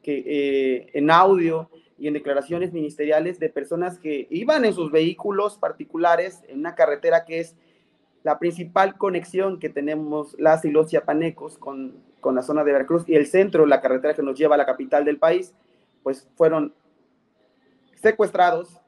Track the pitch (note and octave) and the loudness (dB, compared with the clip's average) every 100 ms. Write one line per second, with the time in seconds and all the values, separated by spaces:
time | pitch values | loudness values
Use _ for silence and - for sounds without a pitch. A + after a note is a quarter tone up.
0 | - C#3+ - C#3+ C#3 C#3 C3 B2+ - C#3+ | -6 -8 -4 -4 -2 0 0 -2 -6 -2
1 | D3 E3 F#3+ F#3+ E3 D#3+ E3 - _ _ | 4 6 6 4 2 -2 -8 -20 _ _
2 | D3 D3 C#3+ C#3 C#3+ E3+ F3+ E3+ D3+ D3 | -8 -6 -2 -4 -4 -6 -6 -6 -8 -6
3 | D3 D3+ E3+ F3+ D#3+ - C#3 E3+ F3+ F3 | -2 0 -2 -4 -6 -6 -6 -6 -6 -8
4 | D#3 C#3+ A#2+ E3 A#3 D#4 A3+ F3 D#3+ D#3 | -8 -8 -6 -4 0 2 0 -2 0 0
5 | E3 F3 G3+ G3 G#3 - - - D3+ E3 | 0 -2 -6 -2 -4 -4 -8 -6 -12 -2
6 | E3+ E3+ F#3 F3+ - C3+ D#3+ E3+ D3+ C#3+ | 2 2 0 -10 -16 -10 -10 0 0 2
7 | E3+ E3 E3 E3 E3 _ _ _ _ _ | 2 2 0 -10 -10 _ _ _ _ _
8 | _ _ D#3 D3+ F3 E3+ E3+ F#3+ G3 F#3+ | _ _ -4 -2 -4 -6 -4 0 0 0
9 | G3 F3+ E3+ F#3 G3 F3 D#3 - C#3+ D#3 | -4 -4 -6 -4 -4 -6 -10 -6 -6 -6
10 | D3+ D3+ C#3+ - D#3 D#3+ D#3+ D3+ D#3+ D#3+ | -6 -8 -8 0 2 2 2 0 2 -2
11 | - D3+ E3 D#3+ D3+ - C#3 C3+ C3 C#3+ | -2 -2 -2 -6 -18 -16 -14 -12 -14 -16
12 | _ _ C#3 B2+ B2 D3+ D3 C#3 C3 E3+ | _ _ -4 -2 -2 0 2 0 0 -2
13 | E3+ D#3 C#3+ F#3 G3 E3+ D3+ C3+ B2+ C3 | 2 2 4 2 2 4 4 4 2 0
14 | D3 D3+ C#3 C3 D3+ D3 C#3 B2+ C3 D3 | 0 -2 -4 0 2 4 2 -2 0 0
15 | D3 D3 E3 F3+ F3+ _ _ _ _ _ | 0 0 0 0 -4 _ _ _ _ _
16 | C3+ C3+ _ _ D#3+ D#3+ D3 _ _ _ | -8 -8 _ _ 2 2 -4 _ _ _
17 | _ _ _ _ _ _ _ _ _ _ | _ _ _ _ _ _ _ _ _ _
18 | A3 G#3+ G#3 F#3+ F3 E3 F3+ _ | 0 2 -2 2 2 2 -6 _